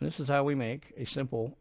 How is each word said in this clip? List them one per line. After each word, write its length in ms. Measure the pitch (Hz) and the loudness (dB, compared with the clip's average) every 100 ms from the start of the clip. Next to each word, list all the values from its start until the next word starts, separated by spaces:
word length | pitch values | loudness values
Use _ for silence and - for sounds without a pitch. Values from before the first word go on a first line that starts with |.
This 200 | 143 - | -4 -2
is 80 | 139 | 2
how 160 | 143 | 4
we 100 | 139 | 4
make 380 | 139 113 135 - - | 2 0 -2 -8 -8
a 80 | |
simple 520 | 127 - 127 120 113 - | -4 -2 -2 0 -2 -4